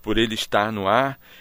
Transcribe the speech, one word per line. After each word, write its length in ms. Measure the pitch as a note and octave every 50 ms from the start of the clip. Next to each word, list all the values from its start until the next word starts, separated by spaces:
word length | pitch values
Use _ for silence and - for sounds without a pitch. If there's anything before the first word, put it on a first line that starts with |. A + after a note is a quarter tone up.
por 160 | - G#2+ G#2+
ele 180 | A2+ A#2 A2+ A2
estar 380 | G#2+ - - - G#2 G#2 A2 A2
no 160 | G#2 F#2+ F#2+
ar, 300 | G#2+ B2 C3+ C#3 C3+ - - - - -